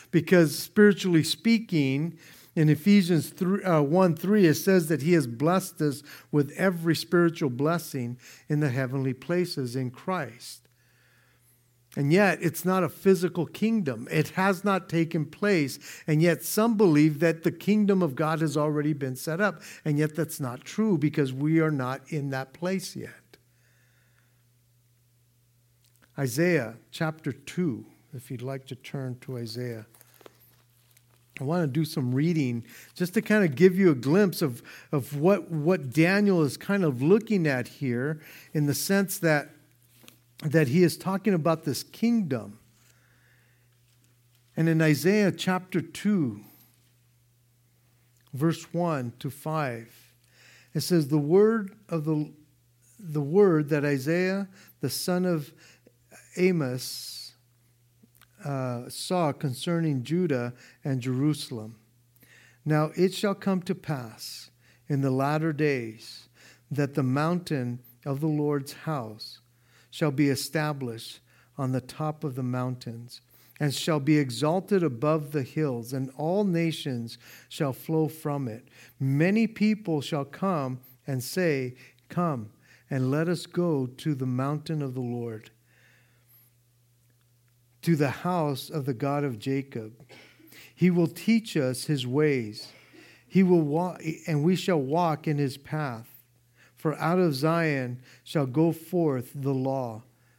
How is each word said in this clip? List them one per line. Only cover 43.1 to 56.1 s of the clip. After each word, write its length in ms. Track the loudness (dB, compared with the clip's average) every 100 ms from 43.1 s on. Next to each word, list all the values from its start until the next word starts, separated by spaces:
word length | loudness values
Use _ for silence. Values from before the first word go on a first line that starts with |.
| _ _ _ _ _ _ _ _ _ _ _ _ _ _
And 140 | 0 2
in 140 | 4
Isaiah 500 | 4 4 4 4 2
chapter 480 | 0 -2 -2 -2 -4
two, 600 | -4 -4 0 0 0 -4 -14 _ _ _ _ _ _ _ _ _ _ _ _ _ _ _ _ _ _
verse 400 | -2 -2 -2 -6
one 400 | -4 -2 -2 -6 -8
to 100 | -12
five, 640 | -10 -6 -4 -4 -8 -14 -20 _ _ _ _ -20 -20 _
it 60 | -6
says, 280 | 0 0 2
"The 80 | 0
word 580 | 4 6 6 4 -4 -12 -8
of 160 | -6
the, 280 | -2 -2 -4 -10 _ _ _ _ _ -18
the 240 | -8 -4
word 480 | 0 4 6 4 2
that 140 | 0
Isaiah, 640 | 0 0 0 0 0 -2 -6 -14 -20 _
the 80 | -6
son 340 | -4 -2 0
of 280 | 0 -2 -4 -16 -20 _ _ _ _